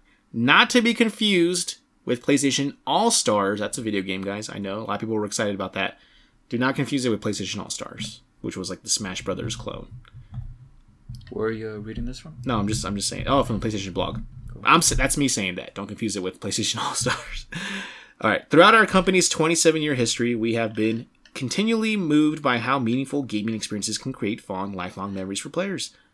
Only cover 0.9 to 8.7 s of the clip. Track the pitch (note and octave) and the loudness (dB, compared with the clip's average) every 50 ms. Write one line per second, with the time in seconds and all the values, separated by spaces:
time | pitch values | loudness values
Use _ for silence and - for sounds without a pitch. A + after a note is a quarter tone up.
0.9 | A3+ - A#3 A3 - - A3 G#3 G3 F3 E3+ E3+ F3+ F3 - - - - _ _ | 4 4 2 2 2 2 2 4 6 6 4 4 2 0 -4 -6 -8 -12 _ _
1.9 | _ _ _ - B2 B2 - - C#3+ C#3 C#3 C#3 C3 - C#3 C#3+ - - _ - | _ _ _ -4 -4 -2 2 2 2 4 4 2 2 0 -2 -4 -6 -8 _ 0
2.9 | C#3+ F3+ A3 A#3 A3+ - - - G#2+ G#2 G2 G2 G#2 G2+ G#2 G#2+ - - A#2 A2 | 2 4 4 4 4 2 2 2 2 2 2 0 0 -2 -4 -4 -4 -4 -4 -2
3.9 | G#2 G2 F#2+ G2 F#2+ F#2+ F#2+ G2 G2 G#2 A2 - - G#2+ G2+ G2 G2 G#2+ A2 G#2+ | -2 -2 -2 -2 -4 -4 -4 -4 -6 -6 -8 -8 -8 -8 -6 -6 -6 -6 -4 -6
4.9 | G#2 G2+ A2+ A2 A2+ G#2+ G#2 G2+ - - A2+ G#2 G2+ F#2+ F#2+ F#2 - G2 F#2+ F#2+ | -4 -4 -4 -2 -2 -2 -2 -2 -2 -2 -2 -2 -2 -2 -4 -4 -2 -2 -4 -4
5.9 | - - _ _ _ _ _ _ _ _ _ - - A#2 B2+ C3 C3+ - C#3 A2 | -4 -10 _ _ _ _ _ _ _ _ _ -6 -2 0 0 0 0 0 -2 0
6.9 | C#3+ C3+ B2 B2 A2 G2+ - A2+ G2 - G2 F2 - G#2 F#2 - - - - - | 0 0 0 0 0 0 -2 -4 -4 -4 -6 -6 -6 -8 -8 -8 -10 -10 -10 -12
7.9 | - - - - - - - _ _ _ - A2 - - F#2 F2 | -10 -10 -10 -10 -10 -14 -20 _ _ _ -8 -8 -6 -6 -8 -8